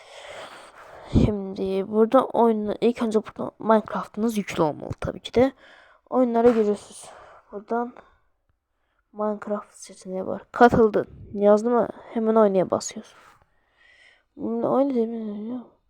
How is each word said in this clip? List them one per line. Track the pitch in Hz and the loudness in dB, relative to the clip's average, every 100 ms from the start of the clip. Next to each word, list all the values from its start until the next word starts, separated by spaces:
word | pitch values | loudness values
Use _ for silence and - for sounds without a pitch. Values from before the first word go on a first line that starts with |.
| - - - - - - - - - - - | -20 -20 -20 -18 -18 -20 -20 -20 -20 -20 -2
Şimdi | - - 208 190 196 190 190 196 | 2 2 0 -6 -6 -4 -4 -2
burada | 214 220 262 - | 2 4 4 2
oyun, | - 233 220 208 - | 2 2 2 -4 -2
ilk | 226 240 | -2 0
önce | 226 214 | -2 -2
burada | - - - - | -4 -10 -12 -8
Minecraft'ınız | 214 220 214 185 170 - 226 214 | 0 0 0 -10 -10 -6 -4 -4
yüklü | 190 - | -6 -2
olmalı | 160 139 - - | -2 -2 -12 -10
tabii | - - | -10 -10
ki | - | -2
de. | 233 269 - - - _ _ _ | 0 0 -2 -20 -20 _ _ _
Oyunlara | 254 247 233 240 | -2 0 4 4
giriyorsunuz. | 226 208 202 - - - - - - _ | 4 2 -2 -8 -20 -20 -20 -20 -20 _
Buradan | 208 226 233 240 - _ _ _ _ _ _ _ _ _ _ _ | -18 -6 -6 -6 -12 _ _ _ _ _ _ _ _ _ _ _
Minecraft | 208 214 208 214 208 - | -6 -6 -6 -6 -8 -8
seçeneği | - - 190 190 185 139 | -20 -20 -18 -10 -8 -6
var. | 196 - | -8 -10
Katıldın. | - 240 - 220 202 123 - - | 4 6 6 4 2 -4 -12 -14
Yazdı | 202 202 208 226 | 2 4 4 4
mı? | 240 - - - | 0 -2 -6 -10
Hemen | 233 220 220 | -4 2 4
oynaya | 208 190 170 | 4 4 0
basıyorsun. | 202 - 220 - - - _ _ _ _ _ _ _ _ _ _ - | -2 -4 -14 -18 -20 -20 _ _ _ _ _ _ _ _ _ _ -12
Bunu | 208 233 233 | -8 -4 0
oyna | 247 277 | 0 0
değil | 247 226 | 0 -4
mi? | 233 220 202 220 247 226 _ _ | -6 -10 -10 -10 -12 -14 _ _